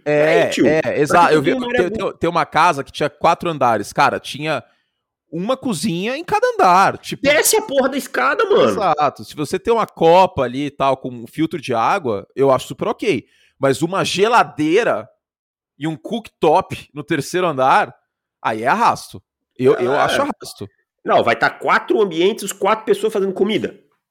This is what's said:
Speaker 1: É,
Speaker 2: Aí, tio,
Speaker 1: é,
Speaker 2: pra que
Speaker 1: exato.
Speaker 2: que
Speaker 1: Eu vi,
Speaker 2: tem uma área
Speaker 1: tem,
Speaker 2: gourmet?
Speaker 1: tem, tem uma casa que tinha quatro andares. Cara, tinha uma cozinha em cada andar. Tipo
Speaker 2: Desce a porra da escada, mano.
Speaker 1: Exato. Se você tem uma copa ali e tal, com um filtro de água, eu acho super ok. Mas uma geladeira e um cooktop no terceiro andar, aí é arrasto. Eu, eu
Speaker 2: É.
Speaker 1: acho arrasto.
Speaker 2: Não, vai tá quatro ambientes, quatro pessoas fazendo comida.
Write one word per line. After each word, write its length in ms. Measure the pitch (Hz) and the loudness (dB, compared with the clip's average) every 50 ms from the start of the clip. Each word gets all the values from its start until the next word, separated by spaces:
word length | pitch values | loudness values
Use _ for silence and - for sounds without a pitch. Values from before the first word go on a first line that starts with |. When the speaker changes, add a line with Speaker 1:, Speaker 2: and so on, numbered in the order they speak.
| - | -4
Speaker 1:
É, 400 | 147 151 147 151 156 165 170 160 | 0 2 2 2 4 4 2 2
Speaker 2:
Aí, 60 | - | 2
tio, 160 | - - 135 | 0 2 2
Speaker 1:
é, 140 | - 156 156 | 2 2 0
Speaker 2:
pra 120 | - 117 95 | -2 -2 -2
que 60 | 135 | -2
Speaker 1:
exato. 280 | 151 139 190 175 165 147 | 0 2 4 4 4 4
Speaker 2:
que 60 | 156 | 4
Speaker 1:
Eu 80 | 156 | 2
vi, 80 | 135 - | 2 0
Speaker 2:
tem 80 | 262 262 | -2 -2
uma 80 | 247 | -4
área 120 | 240 247 214 | -4 -2 -2
Speaker 1:
tem, 80 | 180 175 | -2 -2
Speaker 2:
gourmet? 200 | 214 220 196 165 | -2 -6 -6 -6
Speaker 1:
tem, 60 | - - | -6 -4
tem 100 | - 165 | -4 -2
uma 160 | 170 165 143 | 0 -2 -2
casa 360 | - - 156 165 180 156 139 123 | 0 2 2 4 2 2 0 -6
que 80 | - | -10
tinha 180 | - - 151 143 | -6 -4 -4 -4
quatro 400 | - - - 170 175 - - 175 | -4 0 0 0 0 0 -2 -6
andares. 420 | 160 139 135 120 113 101 104 - | -2 0 0 2 2 0 -2 -4
Cara, 280 | - - 143 123 101 95 | -2 0 0 0 0 -2
tinha 420 | - - - 120 151 160 147 120 - _ _ _ _ _ _ _ _ _ _ _ _ - | -8 -10 -12 -8 -6 -4 -4 -6 -6 _ _ _ _ _ _ _ _ _ _ _ _ -12
uma 260 | 156 165 185 233 262 | -8 -6 -4 -4 -4
cozinha 600 | 262 262 262 196 147 - - 165 175 196 233 262 | -4 -2 -4 -4 -2 -2 -2 -2 -2 -4 -4 -6
em 60 | 311 349 | -6 -6
cada 220 | - 427 427 480 494 466 | -4 -2 0 0 0 2
andar. 420 | 403 - 185 175 190 190 147 104 - | 4 4 6 6 6 4 4 0 -4
Tipo 240 | - - - - - | -10 -12 -10 -2 0
Speaker 2:
Desce 320 | 277 294 320 392 - 440 | 2 2 2 2 2 2
a 60 | 427 | 0
porra 260 | 440 - 269 277 254 262 | 0 0 0 0 0 0
da 80 | 277 269 | -2 -4
escada, 460 | - - - - 247 277 302 427 453 392 | -8 -4 -4 -2 0 0 0 0 0 2
mano. 220 | 415 202 147 226 | 4 4 4 2
Speaker 1:
Exato. 540 | 196 190 196 170 147 147 147 131 - - 110 | 2 0 0 0 0 0 0 -2 -2 -6 -18
Se 100 | - - | -14 -8
você 240 | 139 147 - 202 185 | -8 -6 -4 -4 -4
tem 160 | - 233 233 | 0 0 0
uma 120 | 220 190 | 0 0
copa 560 | - - - 165 165 170 185 185 180 - - | -4 -2 2 4 6 6 6 6 4 2 -4
ali 240 | 127 120 123 135 147 | -4 -4 -4 -6 -6
e 40 | 135 | -6
tal, 260 | - - 139 139 131 | -4 -2 0 0 0
com 140 | - - 127 | -2 -6 -12
um 160 | 123 120 113 | -12 -12 -16
filtro 340 | - - 151 160 160 - 175 | -12 -4 -4 -4 -4 -4 -8
de 140 | 117 131 117 | -6 -4 -2
água, 520 | 113 113 139 180 202 156 120 104 98 - _ - | 0 0 0 0 -2 -2 -4 -6 -6 -8 _ -2
eu 140 | 120 139 139 | 0 2 2
acho 160 | 131 123 - - | 2 2 -2 -8
super 180 | 135 - 170 202 | -10 -6 -6 -6
ok. 380 | - - 285 214 151 104 - _ _ _ _ _ _ - | -6 -4 -4 -4 -4 -4 -6 _ _ _ _ _ _ -4
Mas 240 | 135 135 135 - | -2 -2 0 0
uma 220 | 156 160 190 185 151 | -2 -4 -2 -2 -2
geladeira 1040 | - - 170 202 233 240 214 175 143 - - 151 156 170 220 233 165 113 104 107 _ _ _ _ _ _ _ _ _ _ _ _ _ _ | -2 0 0 0 2 4 2 2 0 -2 -4 -2 2 2 2 2 2 -2 -2 -6 _ _ _ _ _ _ _ _ _ _ _ _ _ _
e 120 | - 143 160 | -8 -8 -8
um 80 | 160 | -8
cooktop 920 | - - - - 233 - - _ - - 156 156 185 190 - - - - _ - | -8 -10 -8 -8 -8 -10 -12 _ 0 2 4 4 2 0 -2 -10 -14 -14 _ -16
no 80 | 147 | -14
terceiro 460 | - - 170 147 - - - 180 180 170 | -6 -4 -4 -4 -4 -4 -2 -2 -2 -2
andar, 440 | 147 127 131 135 170 208 185 120 - _ _ _ _ _ _ _ _ _ | 0 0 2 4 4 2 2 -2 -8 _ _ _ _ _ _ _ _ _
aí 220 | - 131 113 107 | -6 -6 -4 -2
é 60 | 113 135 | 0 0
arrasto. 520 | 175 214 240 175 - - - - - - _ _ _ _ _ _ _ - | 0 0 0 -4 -6 -12 -12 -18 -20 -20 _ _ _ _ _ _ _ 2
Eu, 160 | 127 131 156 | 2 4 4
eu 180 | - 120 123 | 4 0 -2
Speaker 2:
É. 60 | 143 147 | 0 0
Speaker 1:
acho 240 | 131 123 - 117 | 0 0 0 -2
arrasto. 460 | - 294 - - - - - - 101 - _ _ _ _ _ _ - | -2 -4 -6 -10 -12 -18 -16 -16 -18 -18 _ _ _ _ _ _ -4
Speaker 2:
Não, 200 | 196 202 131 101 | 0 0 2 2
vai 100 | 113 117 | 2 0
tá 160 | 113 247 - | 0 0 -2
quatro 500 | - - - 147 185 220 - - - 226 | -2 -4 -2 0 0 0 0 0 0 0
ambientes, 520 | 208 190 160 165 175 202 220 220 202 190 | 0 0 0 0 0 0 0 -2 -10 -12
quatro 320 | - - - 196 220 220 - | -8 -2 0 0 0 0 0
pessoas 280 | 240 196 - 220 214 | -2 -2 0 0 -2
fazendo 200 | 214 202 190 196 | -2 -2 -2 -2
comida. 460 | 185 - 190 214 214 147 101 - - - _ _ _ _ _ _ | 0 -2 0 0 0 -2 -4 -6 -10 -14 _ _ _ _ _ _